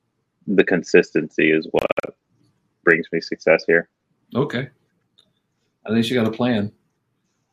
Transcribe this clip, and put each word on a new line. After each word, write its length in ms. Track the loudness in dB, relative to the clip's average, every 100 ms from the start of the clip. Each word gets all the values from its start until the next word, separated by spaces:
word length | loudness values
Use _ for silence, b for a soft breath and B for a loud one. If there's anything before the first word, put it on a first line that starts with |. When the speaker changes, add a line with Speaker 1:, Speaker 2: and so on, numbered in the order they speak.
| _ _ _ _ -2
Speaker 1:
the 180 | 2
consistency 840 | 2 0 2 2 2 -2 -4 -2 0
is 140 | 0 0
what 160 | -2 -2 -4 -8 -14 _ _ _ _ _ _
brings 220 | 2 2 0
me 60 | -8
success 420 | -6 -4 2 2 2
here. 220 | 0 0 _ _ _ _
Speaker 2:
Okay. 340 | -4 -4 -6 -10 _ _ _ _ _ _ _ _ _ _ _ -4
At 60 |
least 180 | -2 0
you 60 | 0
got 100 | -2
a 100 | -2
plan. 360 | -2 -2 -4 -10 _ _ _ _ _ _ _